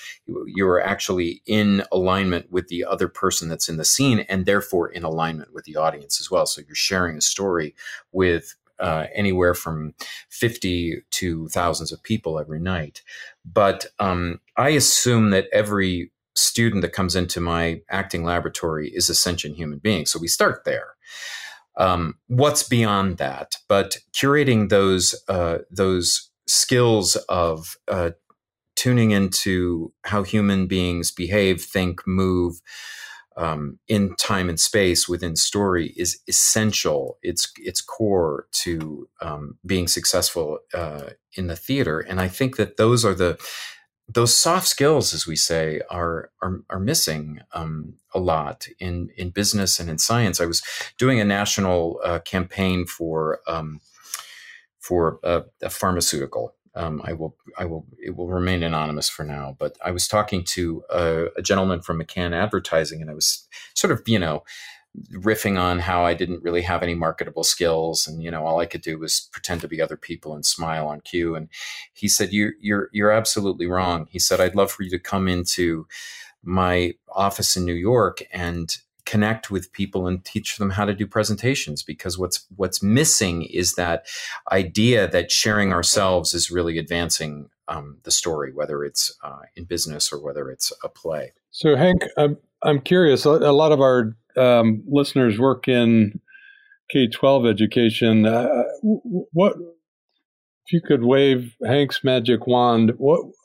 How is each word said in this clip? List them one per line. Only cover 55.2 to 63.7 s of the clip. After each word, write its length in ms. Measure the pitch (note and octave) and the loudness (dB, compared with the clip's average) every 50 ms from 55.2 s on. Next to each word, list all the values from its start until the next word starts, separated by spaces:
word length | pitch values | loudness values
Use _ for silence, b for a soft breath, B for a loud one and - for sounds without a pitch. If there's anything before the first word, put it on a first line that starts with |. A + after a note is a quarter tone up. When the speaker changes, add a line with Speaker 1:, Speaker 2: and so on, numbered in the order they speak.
| - | -2
Speaker 1:
a, 220 | E2+ F2 E2 - - _ _ - | -2 -2 -2 -2 -6 _ _ -10
a 80 | - | -10
pharmaceutical. 840 | - - G#2+ F#2+ F2+ F2 E2 - D#2+ D2 C2+ C2 - A#1 A#1 - - _ _ _ _ | -6 -4 -2 0 0 0 0 0 -2 -2 -4 -6 -6 -8 -8 -8 -10 _ _ _ _
Um, 280 | - F2 D#2+ D#2 D2 - | -8 -8 -6 -8 -8 -8
I 80 | - E2+ | -10 -10
will, 240 | D#2 D#2+ D#2 - _ _ - - - | -8 -10 -10 -12 _ _ -20 -12 -10
I 80 | F#2+ | -8
will, 200 | E2+ E2 D#2+ D#2 - - - | -8 -8 -10 -12 -14 -18 -14
it 180 | - - F2+ | -12 -12 -10
will 120 | F2+ F2 F2 | -8 -6 -4
remain 340 | F#2 F2+ F2+ F#2 F#2 F2 E2 | -2 -2 0 0 0 0 -2
anonymous 440 | E2 E2 D#2+ D#2 D2+ D2+ D2 - | -2 -2 -2 -2 -4 -4 -4 -4
for 180 | - - - D#2 | -6 -6 -6 -10
now, 300 | D2 C#2+ C#2+ C#2 C#2 C2+ - | -10 -10 -10 -10 -12 -8 -6
but 180 | D2+ D2 - - - | -6 -6 -6 -8 -8
I 60 | F2 | -6
was 180 | F2+ F2+ - - | -4 -4 -2 0
talking 340 | - G#2 G#2 - G#2 F#2 E2+ | 0 0 0 0 -2 -4 -4
to 380 | - - F#2 F2 E2+ E2 D#2 - - | -4 -4 -4 -4 -4 -4 -6 -6 -4
a, 360 | E2 F2 E2+ E2 D#2+ D#2+ E2 - - | -2 0 0 0 0 0 -2 -4 -4
a 60 | - F#2+ | -4 -2
gentleman 400 | - G2 F#2+ F#2+ F#2+ F2+ E2+ - | 0 2 2 2 0 0 -2 -4
from 180 | - E2+ D#2+ | -6 -6 -6
McCann 340 | D#2 - - F#2 F2 E2+ E2+ | -6 -8 -6 -6 -4 -4 -2
Advertising, 680 | E2+ G2+ G#2+ - F#2 - - E2 D#2+ D#2 D2+ D#2+ D#2+ D#2+ | -2 -2 -2 -2 -4 -4 -2 0 0 0 -2 -6 -10 -12
and 80 | D#2 | -12
I 40 | D2+ | -6
was 320 | D#2 D2+ - - - - B B B B B | -2 -2 -2 -2 -4 -8 B B B B B